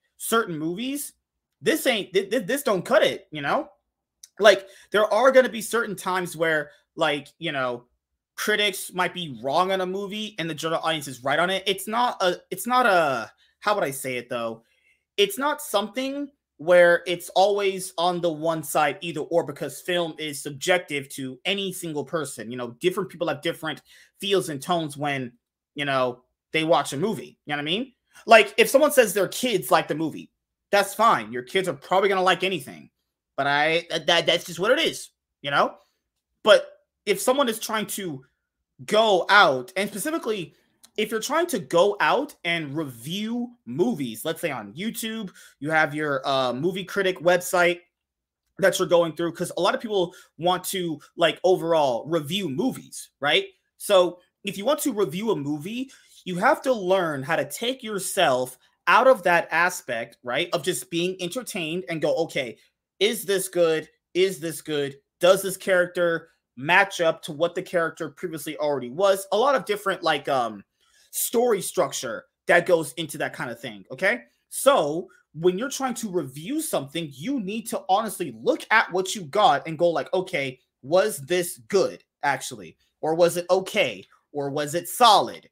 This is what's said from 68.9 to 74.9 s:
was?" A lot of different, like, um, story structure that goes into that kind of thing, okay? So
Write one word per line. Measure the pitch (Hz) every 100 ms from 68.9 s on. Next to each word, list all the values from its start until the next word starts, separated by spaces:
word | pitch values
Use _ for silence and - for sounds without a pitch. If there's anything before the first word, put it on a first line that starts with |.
was?" | 139 196 196 -
A | 202
lot | 262 262
of |
different, | 180 202 196 180
like, | 165 151 143
um, | 139 117 107 - _ _ _ _ -
story | - 233 247 202
structure | - - 139 - 127 104 - _ -
that | 175 170
goes | 170 151
into | - 160 147
that | 143
kind | - 143
of | 117
thing, | 131 104 92
okay? | 127 190 220 - _ _
So | - 262 269 147